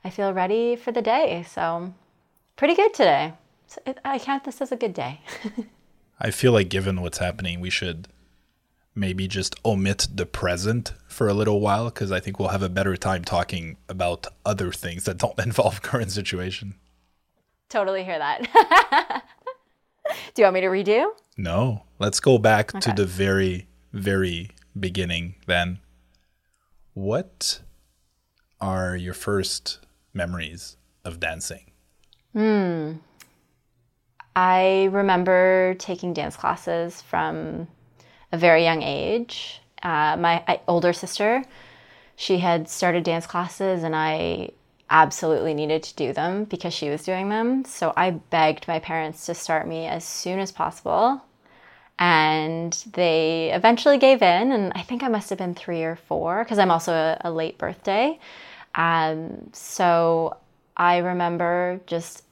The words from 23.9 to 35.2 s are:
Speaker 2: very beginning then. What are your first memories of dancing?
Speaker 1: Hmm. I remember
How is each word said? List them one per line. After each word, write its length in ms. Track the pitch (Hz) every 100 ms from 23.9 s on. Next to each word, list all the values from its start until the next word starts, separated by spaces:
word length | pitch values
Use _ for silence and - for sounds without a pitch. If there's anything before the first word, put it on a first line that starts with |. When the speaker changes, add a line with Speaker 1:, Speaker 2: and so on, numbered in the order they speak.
Speaker 2:
very 580 | 104 98 98 92 85 - - _ 98
beginning 560 | 95 95 87 85 87 - -
then. 340 | 87 90 90 _ _ _ _ _ _ _ _ _ _ _
What 680 | 101 98 143 - _ - - - _ _ _ _ _ _ _ _ _
are 360 | 98 95 92 90
your 180 | 90
first 680 | 90 - 101 92 - - - _ _ _
memories 640 | 95 87 87 78 90 - _ _ _
of 160 | 87 85
dancing? 520 | 82 80 - - _ _ _ _ _ _ _
Speaker 1:
Hmm. 600 | 214 220 208 180 170 156 160 _ _ - _ _ _ _ _ _ _ _ _ -
I 540 | 185 185 185 190 190 190
remember 840 | 196 196 180